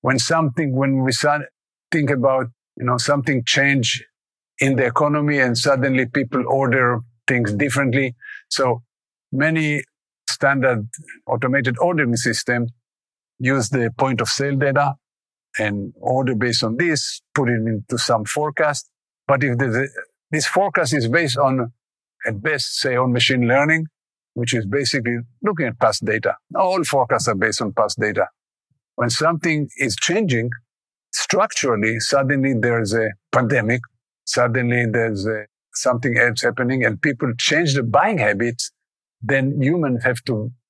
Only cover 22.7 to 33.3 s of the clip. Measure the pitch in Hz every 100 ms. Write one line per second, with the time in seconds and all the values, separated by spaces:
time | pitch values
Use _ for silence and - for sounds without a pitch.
22.7 | - 135 123 127 120 117 127 120 131 147
23.7 | 160 160 _ _ _ _ - 117 123 98
24.7 | 135 139 139 117 120 120 _ 208 170 127
25.7 | - 117 104 107 107 98 - _ - 190
26.7 | 190 151 139 120 123 - 101 110 101 107
27.7 | - 107 - 107 104 95 _ _ _ _
28.7 | _ _ - 120 - 156 165 170 151 143
29.7 | - 131 98 - 185 202 120 120 120 _
30.7 | _ _ _ _ - - 202 214 - 139
31.7 | 110 110 113 - 139 135 139 135 120 120
32.7 | 117 104 113 110 101 _